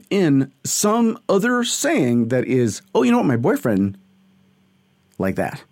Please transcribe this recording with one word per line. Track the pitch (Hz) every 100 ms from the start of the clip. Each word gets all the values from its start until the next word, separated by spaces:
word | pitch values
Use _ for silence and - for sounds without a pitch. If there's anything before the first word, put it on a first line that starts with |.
| -
in | 196 165 135 135 _
some | - - 208 233 226 226 -
other | 196 240 247
saying | 240 - 285 277 123 120 113
that | 127
is, | - 131 120 - _
"Oh, | -
you | 247
know | 240
what? | 147
My | 113
boyfriend," | 131 139 123 95 101 - _ _ _ _ _ _ _ _ _ _ _ -
like | 95 95
that. | 87 - -